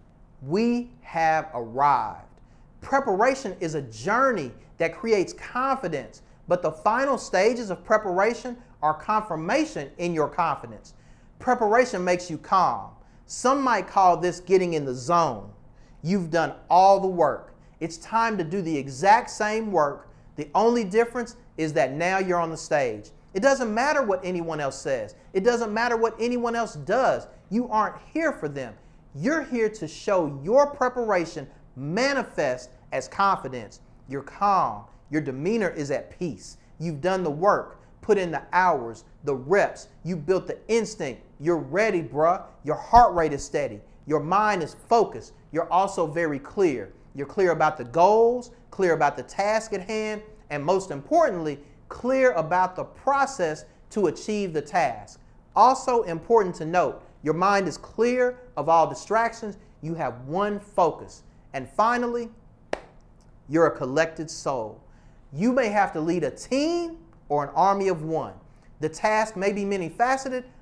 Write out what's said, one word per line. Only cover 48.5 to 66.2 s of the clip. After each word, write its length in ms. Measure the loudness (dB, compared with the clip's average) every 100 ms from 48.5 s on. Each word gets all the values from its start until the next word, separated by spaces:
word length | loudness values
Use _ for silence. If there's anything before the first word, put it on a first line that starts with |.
| -20 -16
clear 220 | 0 2
about 240 | 4 2 0
the 80 |
task 480 | -8 -4 0 0 -2
at 80 | -8
hand, 420 | -6 -6 -6 -8 -12 -20 -10
and 140 | -4
most 280 | 0 0 0
importantly, 640 | -10 0 2 2 0 -6 -8 -14 -20 -18
clear 420 | -8 -2 2 4
about 440 | 2 0 2 0 -2
the 80 |
process 800 | -12 -4 0 2 0 0 -4 -4 -12 -20 -8
to 160 | 0 0
achieve 460 | -2 -6 -4 -2
the 100 | -4
task. 560 | -2 0 0 -4 -14 -20 -20 -20 _ 6
Also 460 | 6 6 0 0
important 520 | -2 -6 2 4 4 -4
to 80 |
note, 380 | 0 2 2 -2 -16 -6
your 100 | -4
mind 320 | 0 2 2 0
is 100 | -6
clear 600 | -12 0 0 2 0 -2 -12 -6
of 120 | 2
all 200 | 4 4
distractions. 720 | -2 -2 0 0 -4 -12 -12 -20 -14
You 140 | -10
have 260 | -6 -6 -8 -6
one 340 | -4 -2 -4
focus. 640 | -4 2 2 0 -14 -20 -20 -20 -12
And 140 | -12 -6
finally, 600 | 0 2 2 -2 -4 -8 -14 -20 -20 _ -10 -10 -20 -20 -20 -20 -20 -2
you're 180 | 4 4
a 100 | 2
collected 540 | -2 0 0 -4 -12
soul. 500 | -6 -6 -4 -8 -12 -20 -20 -20 -20 -16
You 200 | -2 0
may 180 | 2 2
have 220 | 2 0
to 60 | 0
lead 220 | -2 0